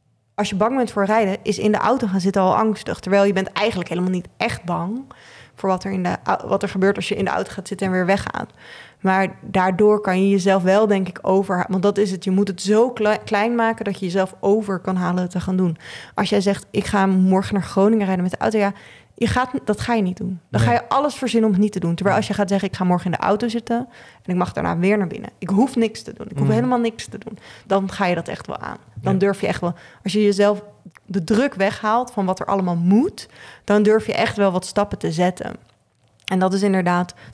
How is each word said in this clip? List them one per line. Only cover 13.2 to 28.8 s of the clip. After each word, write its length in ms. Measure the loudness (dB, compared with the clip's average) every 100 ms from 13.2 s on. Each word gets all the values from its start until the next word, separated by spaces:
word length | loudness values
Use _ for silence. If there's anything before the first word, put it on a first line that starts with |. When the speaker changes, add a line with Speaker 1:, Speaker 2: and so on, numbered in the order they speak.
Speaker 1:
klein 300 | 0 0 0
maken 300 | 2 0 0
dat 140 | -4 -4
je 60 |
jezelf 300 | -2 -2 -2 -2
over 380 | 2 2 0 -4
kan 180 | -2 -2
halen 320 | 0 -2 -2
te 120 | -4
gaan 160 | -2 0
doen. 200 | 0 -2 -10 -18 -12
Als 140 | -4 0
jij 120 | 2
zegt, 260 | 0 -2 -4
"Ik 140 | -4
ga 220 | -2 0 2
morgen 480 | 4 4 4 2
naar 80 | -4
Groningen 420 | -2 2 4 4 2
rijden 160 | 0
met 100 | -2
de 60 | -2
auto," 200 | -2 0
ja, 140 | 0 -2 -14 -20 _
je 120 | -4 -2
gaat, 240 | 0 -2 -4
dat 160 | -4 -4
ga 140 | 0
je 80 | 0
niet 140 | 0 -2
doen. 240 | -6 -8 -6
Dan 100 | 0
Speaker 2:
Nee. 100 | 2
Speaker 1:
ga 40 |
je 140 | 2 0
alles 260 | 0 0
verzinnen 340 | -2 0 2 4
om 60 |
het 100 | 4
niet 80 | 2
te 80 | 0
doen. 140 | -2
Terwijl 160 | 0 2 2
Speaker 2:
Ja. 40 |
Speaker 1:
als 100 | 0
je 40 |
gaat 140 | -2 0
zeggen, 200 | 0 -2
"Ik 80 | -2
ga 80 |
morgen 200 | 0 0
in 140 | 0 -2
de 60 | 0
auto 220 | 0 0
zitten 280 | -4 -2 -4 -4 -12 -20 -18
en 100 | -4
ik 40 | -2
mag 160 | -2
daarna 260 | -2 -2 0
weer 200 | 2 2
naar 80 | 0
binnen. 240 | -6 -12 -10
Ik 100 | 0
hoef 280 | 2 2 2
niks 260 | -2 -2
te 100 | -16
doen. 140 | -14 -10
Ik 80 | -2
hoef 100 | 0
Speaker 2:
Hmm. 80 |
Speaker 1:
helemaal 240 | 2 2 0
niks 280 | 0 -4 -14
te 120 | -12
doen." 200 | -14 -16 -20 -18 -2
Dan 240 | 0 0
ga 160 | -2 -2
je 80 |
dat 140 | -2 -4
echt 180 | -10 -10
wel 120 | -10
aan. 180 | -10 -14